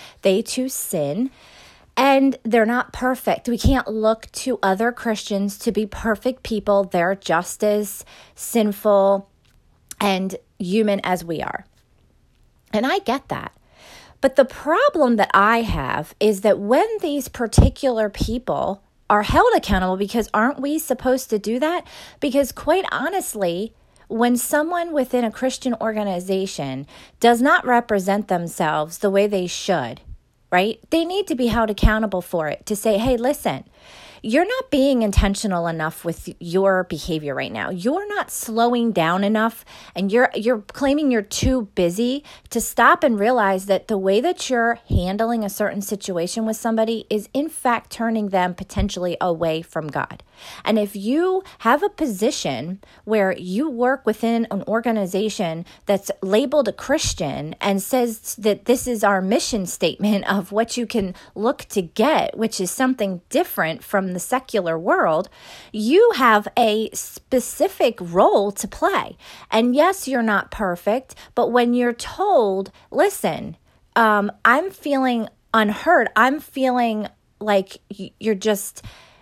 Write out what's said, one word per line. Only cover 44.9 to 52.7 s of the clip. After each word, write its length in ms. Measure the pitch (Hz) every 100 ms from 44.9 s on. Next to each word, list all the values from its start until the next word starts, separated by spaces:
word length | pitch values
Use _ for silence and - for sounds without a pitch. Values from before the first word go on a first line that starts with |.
| - 180 208 226 233
a 60 | 202
certain 320 | - 208 208
situation 640 | 202 202 - 175 175 226 220
with 100 | 220
somebody 500 | 233 220 220 226 -
is 180 | 214 202
in 160 | 269 311
fact 400 | - 247 233 -
turning 400 | - 226 226 202
them 260 | 190 180 180
potentially 640 | 190 214 202 180 180 -
away 420 | 185 165 165 160
from 260 | 165 160 156
God." 360 | 147 - - - - - -
And 160 | - 220
if 160 | 208 202
you 480 | 208 294 370 370 381 -
have 240 | 226 294
a 60 | 403
position 920 | - 294 185 226 - 156 123 156